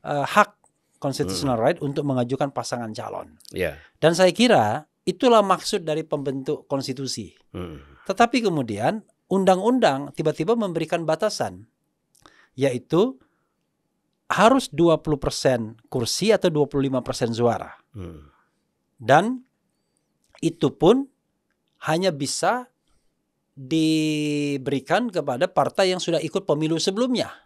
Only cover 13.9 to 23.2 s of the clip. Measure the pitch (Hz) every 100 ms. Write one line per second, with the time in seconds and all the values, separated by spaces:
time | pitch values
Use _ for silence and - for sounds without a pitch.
13.9 | _ _ _ _ - 214 269 - 147 170
14.9 | 156 - 147 151 - 147 123 110 113 _
15.9 | 131 113 - 202 202 185 151 143 143 135
16.9 | 131 120 123 120 117 120 104 - - _
17.9 | 107 87 80 71 _ _ _ _ _ _
18.9 | _ 113 143 214 254 _ _ _ _ _
19.9 | _ _ _ _ _ 165 165 143 - 160
20.9 | 254 277 _ _ _ _ _ _ _ -
21.9 | 160 190 147 139 - 170 240 247 _ _
22.9 | _ _ _